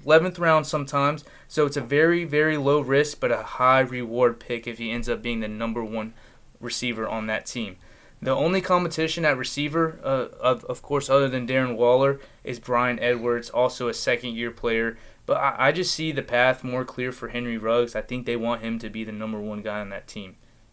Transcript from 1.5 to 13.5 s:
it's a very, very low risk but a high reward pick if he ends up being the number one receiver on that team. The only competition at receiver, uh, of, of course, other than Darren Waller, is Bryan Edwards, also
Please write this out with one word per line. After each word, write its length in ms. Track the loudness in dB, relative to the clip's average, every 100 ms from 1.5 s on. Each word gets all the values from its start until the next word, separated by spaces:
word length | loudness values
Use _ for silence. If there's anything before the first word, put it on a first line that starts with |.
| 0 0
it's 100 | 0
a 40 |
very, 440 | 0 4 4 4
very 320 | 2 2 2 2
low 240 | 2 2
risk 400 | 4 2 2 0
but 100 | 0
a 120 | 0
high 360 | -2 2 4 6
reward 600 | 4 -2 -4 2 2 2
pick 260 | -6 -6 -6
if 120 | -8
he 120 | -6
ends 180 | -4 -2
up 140 | -2
being 160 | -2 -4
the 80 | -4
number 380 | -4 -4 -4
one 300 | -4 -6 -8 -12 -20 -20 -20 -14
receiver 480 | -8 -4 -4 -4 -4
on 220 | -4 -4
that 180 | -4 -4
team. 300 | -8 -8 -12 -20 -20 -20 -6
The 100 | -2
only 280 | 2 2 0
competition 640 | 2 0 0 -2 -2 0
at 140 | 0 0
receiver, 600 | -2 -4 -2 0 0 -2
uh, 220 | -2 -2 -2 -2
of, 240 | 0 0 -4
of 160 | -8
course, 260 | -4 -2 2
other 180 | 4 4
than 200 | 0 0
Darren 280 | 0 0
Waller, 460 | 4 6 6 4 0 -8 -14
is 140 | -10 -8
Bryan 380 | -2 2 2 2
Edwards, 480 | 0 2 0 -2
also 400 | 0